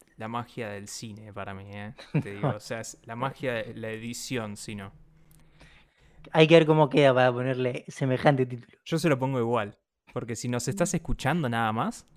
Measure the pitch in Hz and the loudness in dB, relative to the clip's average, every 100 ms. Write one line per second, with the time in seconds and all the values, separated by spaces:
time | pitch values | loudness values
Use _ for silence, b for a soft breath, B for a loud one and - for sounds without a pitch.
0 | _ - 110 117 120 - 110 101 101 - | _ -12 -8 -8 -10 -10 -10 -10 -12 -12
1 | 110 104 107 101 98 98 98 101 107 - | -14 -14 -16 -12 -12 -12 -14 -12 -14 -16
2 | - 151 107 101 135 104 - 113 110 - | -4 -4 -4 -6 -6 -6 -8 -10 -10 -16
3 | - 117 135 135 135 117 113 113 110 110 | -14 -8 -8 -6 -6 -6 -8 -10 -10 -10
4 | 117 113 - 123 107 104 - 104 98 - | -10 -10 -6 -6 -6 -10 -12 -12 -14 -18
5 | - _ _ - b b b b b b | -20 _ _ -20 b b b b b b
6 | b b - 160 156 165 156 156 147 151 | b b -2 6 10 10 8 6 6 6
7 | 139 127 127 123 127 127 127 139 - - | 6 6 4 2 -2 0 -2 -4 -12 -4
8 | 135 127 151 139 127 123 - _ - 165 | 0 4 4 4 0 -4 -14 _ -6 0
9 | 170 131 131 131 117 120 104 - _ _ | 2 2 0 0 0 0 -2 -10 _ _
10 | _ 127 117 113 123 123 - 202 202 170 | _ -10 -8 -8 -4 -4 -4 -2 -2 -2
11 | - - 131 170 131 117 113 110 175 - | -2 -2 0 0 0 0 0 0 -4 -6
12 | - | -18